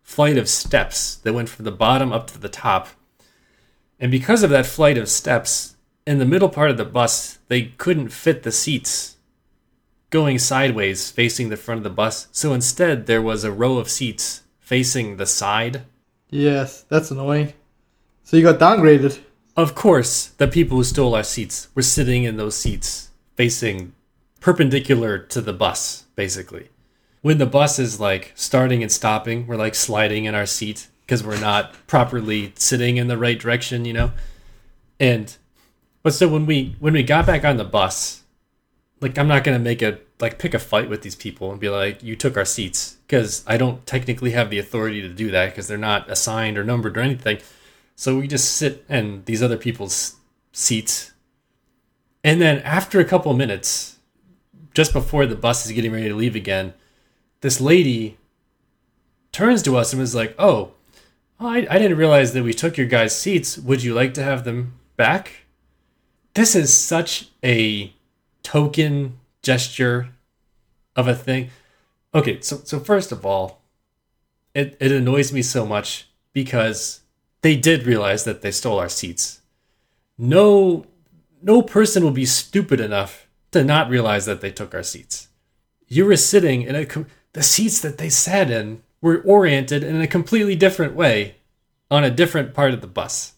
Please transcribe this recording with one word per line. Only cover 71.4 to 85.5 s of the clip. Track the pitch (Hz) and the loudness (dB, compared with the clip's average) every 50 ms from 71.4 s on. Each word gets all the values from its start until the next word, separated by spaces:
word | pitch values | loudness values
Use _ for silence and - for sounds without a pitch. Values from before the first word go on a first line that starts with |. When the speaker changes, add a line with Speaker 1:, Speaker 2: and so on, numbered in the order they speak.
| 131 127 - _ _ _ _ _ _ _ _ _ _ _ - | -4 -8 -14 _ _ _ _ _ _ _ _ _ _ _ 0
Speaker 1:
Okay, | 156 147 127 101 - | 0 0 0 -4 -6
so, | - - 147 143 - | -8 -10 -10 -10 -10
so | - - 143 | -10 -10 -8
first | 147 - 208 196 190 - | -2 0 0 0 0 -4
of | 120 - - | -12 -8 -4
all, | 98 98 95 92 92 - _ _ _ _ _ _ _ _ _ _ _ _ _ _ _ _ _ _ _ _ | -4 -2 -2 -4 -6 -10 _ _ _ _ _ _ _ _ _ _ _ _ _ _ _ _ _ _ _ _
it, | 143 139 135 - _ | -4 -4 -4 -6 _
it | 135 131 | 0 0
annoys | 139 135 123 123 135 143 139 131 | 2 2 2 2 2 2 0 0
me | 139 131 | -2 -4
so | 120 - - 127 110 | -4 -2 -2 -4 -2
much | 104 104 104 101 - - - - _ _ _ _ _ _ | -2 -4 -4 -4 -6 -12 -12 -14 _ _ _ _ _ _
because | 139 131 127 - 120 110 110 107 - - - - - _ _ _ _ _ _ _ _ | -6 -6 -2 0 0 0 0 -2 -6 -8 -10 -10 -14 _ _ _ _ _ _ _ _
they | - 160 156 | 2 2 2
did | 131 - 160 165 143 117 | 4 4 2 2 2 2
realize | 123 120 107 101 98 98 107 - | 0 0 2 2 0 -2 -2 -2
that | 113 101 - | -6 -8 -6
they | - 101 | -8 -6
stole | 101 - - 123 107 98 | -6 -4 -4 -2 -2 -2
our | 87 87 | -2 -4
seats. | - - - 90 82 - - - - _ _ _ _ _ _ _ _ _ _ _ _ _ _ _ _ | -6 -8 -8 -8 -6 -6 -6 -6 -8 _ _ _ _ _ _ _ _ _ _ _ _ _ _ _ _
No, | - 117 123 147 185 208 214 202 202 190 185 170 160 - _ _ _ _ _ _ _ _ _ _ _ | -4 0 4 6 6 8 8 6 6 6 4 2 -2 -4 _ _ _ _ _ _ _ _ _ _ _
no | - 190 220 247 | 2 6 6 6
person | 233 - - 202 214 214 - 190 170 | 6 4 2 2 2 4 2 2 2
will | 151 | 2
be | 131 127 131 | 0 0 -2
stupid | 127 - - - - - 196 202 - 143 120 | 0 -2 -2 -4 0 -2 -2 2 2 0 0
enough | 110 104 104 101 98 95 - - _ _ _ _ _ _ | 0 -2 -2 -4 -4 -6 -10 -20 _ _ _ _ _ _
to | - 175 135 | 2 2 4
not | 139 147 156 151 120 | 4 2 2 2 2
realize | 127 123 113 110 104 101 95 | 0 0 2 2 0 0 -2
that | 107 101 92 | -4 -6 -6
they | - 98 | -6 -10
took | - - 107 95 - | -10 -10 -14 -10 -10
our | 87 87 | -10 -10
seats. | - - - - _ - - - _ _ _ _ _ | -10 -12 -14 -14 _ -14 -14 -14 _ _ _ _ _